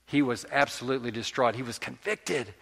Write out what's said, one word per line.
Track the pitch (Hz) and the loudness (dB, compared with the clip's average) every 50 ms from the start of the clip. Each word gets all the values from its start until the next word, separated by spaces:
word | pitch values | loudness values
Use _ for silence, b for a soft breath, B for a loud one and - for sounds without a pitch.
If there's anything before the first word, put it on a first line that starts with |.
| _ | _
He | - 143 147 | 0 2 4
was | 143 123 120 - - - | 4 4 2 -2 -4 -2
absolutely | 139 139 143 - - - 123 127 131 131 120 120 | 2 2 2 2 0 -6 -2 -2 -2 -2 -2 -4
distraught. | 107 117 110 - - 139 127 117 110 | -4 -4 -6 -4 2 4 4 4 2
He | 123 | 0
was | 131 117 113 | -6 -6 -6
convicted. | - - - 127 - - 202 214 - - - 180 135 120 - - B | -8 -8 -10 -10 -6 -4 -4 -4 -4 -2 -2 -2 -2 -2 -4 -10 B